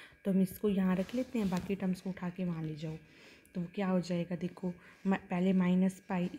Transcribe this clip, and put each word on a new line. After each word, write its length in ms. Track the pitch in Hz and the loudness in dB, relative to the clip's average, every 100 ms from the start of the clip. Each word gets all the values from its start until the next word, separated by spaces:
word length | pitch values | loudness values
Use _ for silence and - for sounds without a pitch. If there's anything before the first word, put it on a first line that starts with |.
| - - 196 | -20 -8 0
तो 60 | |
हम 100 | 190 | 2
इसको 280 | 185 - 214 | 2 2 0
यहाँ 260 | 196 185 185 | 2 2 2
रख 200 | 185 240 | 0 -4
लेते 240 | 247 233 | -4 -2
हैं, 100 | 196 | 0
बाकी 260 | 180 - 196 | 0 -2 -2
terms 260 | 190 180 | -2 -2
को 80 | 190 | -4
उठा 200 | 175 180 | -6 -6
के 160 | 180 180 | -4 -4
वहाँ 180 | 160 | -4
ले 120 | 160 151 | -6 -6
जाओ। 220 | 160 156 - - - - - 190 | -8 -10 -14 -20 -20 -20 -12 -8
तो 60 | |
वो 60 | 170 - | -6 -4
क्या 120 | 190 | 0
हो 120 | 185 | 2
जाएगा, 360 | 175 175 175 175 | 2 -2 -2 -4
देखो 380 | 180 - 185 180 - - 196 | -6 -6 -8 -8 -14 -6 0
म-, 80 | 196 | 0
पहले 380 | - 180 185 | 0 0 4
minus 460 | 190 180 180 190 190 - | 4 4 4 4 0 -4
pi, 200 | 185 180 | -2 -2